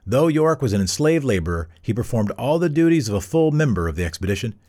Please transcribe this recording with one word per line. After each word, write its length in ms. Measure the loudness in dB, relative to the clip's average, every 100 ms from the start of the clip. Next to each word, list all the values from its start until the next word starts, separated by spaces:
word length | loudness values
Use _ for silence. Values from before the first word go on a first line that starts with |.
| -2
Though 220 | 2 2
York 320 | 2 2 2
was 120 | 0
an 80 | 0
enslaved 440 | 0 0 2 2
laborer, 440 | 2 0 -2 -4 -6 -10
he 120 | -6
performed 380 | -4 -2 -2 -2
all 260 | -2 -2 0
the 100 | 0
duties 400 | 2 2 2 0
of 60 |
a 60 | -4
full 320 | -2 0 2
member 340 | 2 0 0 -2
of 100 | -2
the 80 |
expedition. 500 | -4 -4 -4 -4 -6 -10